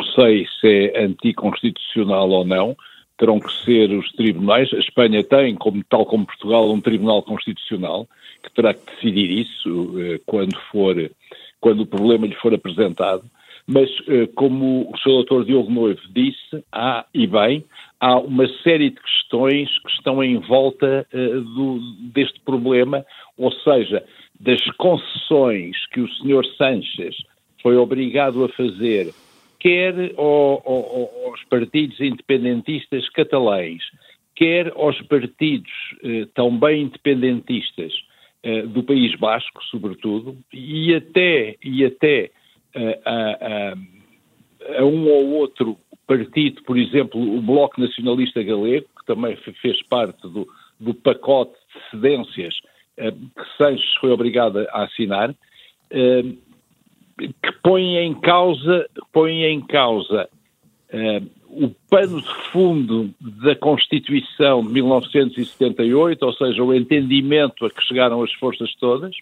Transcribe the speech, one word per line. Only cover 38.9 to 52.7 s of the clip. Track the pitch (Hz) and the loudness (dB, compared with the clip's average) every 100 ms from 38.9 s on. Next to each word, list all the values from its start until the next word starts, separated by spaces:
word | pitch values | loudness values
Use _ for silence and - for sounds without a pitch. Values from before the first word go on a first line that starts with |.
| 139 117 - | 2 2 0
Basco, | 110 113 - - - | -2 -2 -4 -16 -14
sobretudo, | 113 98 92 110 104 120 131 _ | -10 -10 -8 -6 -6 -8 -18 _
e | 131 127 156 160 | -18 -10 -4 0
até, | 160 160 185 180 151 107 - | 0 0 0 2 2 -2 -8
e | 139 131 | -6 0
até, | 131 127 151 135 92 _ _ _ _ 123 | 0 2 2 2 -2 _ _ _ _ -8
eh, | 113 - | -6 -4
a, | - 117 110 104 120 104 101 92 95 _ _ _ _ _ _ _ - 139 | -4 -4 -4 -4 -6 -6 -8 -10 -16 _ _ _ _ _ _ _ -8 0
a, | |
a | 139 | 2
um | 160 151 | 2 4
ou | 147 139 | 4 4
outro | 151 135 - 113 107 _ - - | 0 -2 -2 -4 -6 _ -12 -2
partido, | 131 113 160 147 - | -2 0 0 -2 -2
por | - 123 | -4 0
exemplo, | 117 143 120 113 | 0 0 0 -2
o | 117 120 | -2 -2
Bloco | 110 143 143 - | 2 2 2 0
Nacionalista | 123 - 123 127 123 120 | -4 -4 -2 -2 -2 -4
Galego, | 101 107 110 139 - _ | -4 -2 0 -2 -4 _
que | - | -6
também | 110 120 - | -4 -4 -8
fe-, | - - | -14 -8
fez | 123 - - | -4 -4 -2
parte | 123 107 - | -2 -2 -6
do, | 92 95 92 _ _ _ | -14 -12 -12 _ _ _
do | 113 | -8
pacote | 117 135 - 123 135 120 - _ | -2 0 0 2 0 0 -8 _
de | - - | -20 -18
cedências, | 113 131 139 113 - 85 - - | -2 0 0 -4 -10 -12 -12 -16